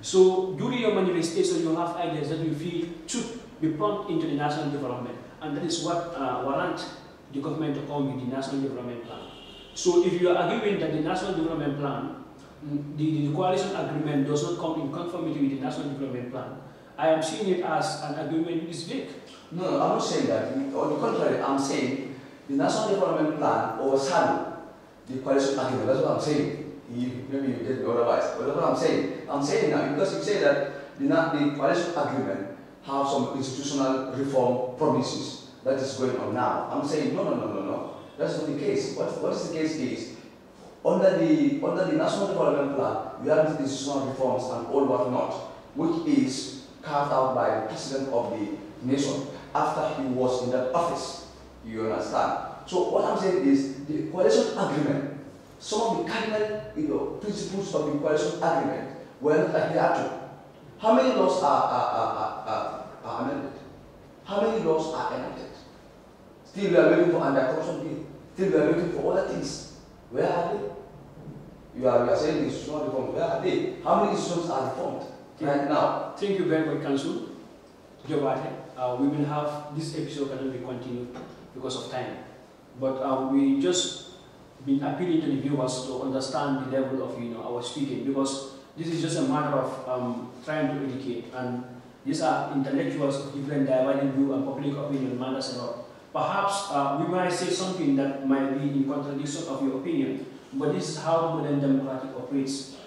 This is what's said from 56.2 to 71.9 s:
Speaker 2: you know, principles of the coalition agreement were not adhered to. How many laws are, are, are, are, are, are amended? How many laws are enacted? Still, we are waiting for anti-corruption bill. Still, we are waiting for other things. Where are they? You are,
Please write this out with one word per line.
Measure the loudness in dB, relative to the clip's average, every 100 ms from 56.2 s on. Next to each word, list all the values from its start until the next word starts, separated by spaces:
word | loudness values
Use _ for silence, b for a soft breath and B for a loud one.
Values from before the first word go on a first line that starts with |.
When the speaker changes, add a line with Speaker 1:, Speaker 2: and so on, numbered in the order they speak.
| 0 0 0 -2 -6 -4
Speaker 2:
you | 0
know, | 0 -2 -4
principles | -4 -4 -4 -4 -2 0
of | 0
the | 0
coalition | 2 2 2 2
agreement | 2 2 0 -4 -8 B B B
were | 4 4
not | 4 2
adhered | 2 2 4 2
to. | -2 -6 -12 -16 -20 -20 -20 -2
How | 4
many | 6 6 4
laws | 4 4
are, | 4 4
are, | 4 2 0
are, | 0 0
are, | -2 -4 -4 -4
are, | -4 -4 -8 -12 -12
are | -10 -4 -4
amended? | -4 -6 -12 -18 -20 -20 -20 -20 -20
How | -4 0
many | 2 2
laws | 2 2 0
are | -2 -4 -4
enacted? | -6 -8 -12 -16 -20 -20 -20 -20 -20 -20 -20 -20 -14
Still, | -2 4
we | 6
are | 8
waiting | 8 6
for | 4 2
anti-corruption | 2 2 0 -2 -6 -6
bill. | -8 -10 -16 -16 -2
Still, | 2
we | 4
are | 4
waiting | 2 0
for | -2 0
other | 0 0
things. | -4 -6 -8 -14 -20 -20 -20 -8
Where | 0 0
are | 2 0
they? | -2 -6 -10 -16 -20 -20 -18 -16 -16 -18 -20 -16 0
You |
are, | 4